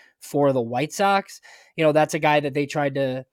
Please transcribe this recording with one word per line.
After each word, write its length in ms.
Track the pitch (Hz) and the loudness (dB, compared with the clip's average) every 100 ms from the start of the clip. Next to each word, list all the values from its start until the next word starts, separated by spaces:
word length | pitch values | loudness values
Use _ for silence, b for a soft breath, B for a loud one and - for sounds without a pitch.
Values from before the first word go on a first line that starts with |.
| b b | b b
for 340 | - 143 143 | -6 2 2
the 80 | 131 | 2
White 320 | 117 120 151 | -2 -4 -4
Sox. 480 | - 196 196 - - B B B - | -2 0 0 -2 -14 B B B 0
You 80 | |
know, 80 | 156 | 2
that's 220 | 151 151 | 4 2
a 40 | 160 | 2
guy 220 | 151 151 | 2 2
that 140 | 143 | 0
they 120 | 143 143 | -4 -4
tried 300 | 151 143 139 | -2 -2 -2
to 280 | 135 131 131 | -4 -4 -10